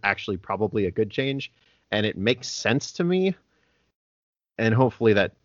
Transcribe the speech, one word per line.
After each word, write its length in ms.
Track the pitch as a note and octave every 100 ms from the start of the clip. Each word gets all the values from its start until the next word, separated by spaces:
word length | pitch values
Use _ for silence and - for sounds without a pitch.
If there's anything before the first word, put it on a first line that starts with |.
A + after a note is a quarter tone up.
actually 340 | G2+ G2 - F#2+
probably 500 | - G2 G#2+ A2 F#2+
a 40 |
good 200 | G2+ G#2+
change, 400 | - C3+ C#3 - _ _ _ _
and 160 | G#2+ G#2
it 100 | F2+
makes 300 | G#2 B2 -
sense 440 | - G#2+ C3 -
to 100 | -
me, 320 | F3 F#3 F#3+ F#3 _ _ _ _ _ _ _ _ _ _ _ -
and 160 | A2+
hopefully 400 | A2+ B2+ - A2+
that 200 | G2+ F#2 -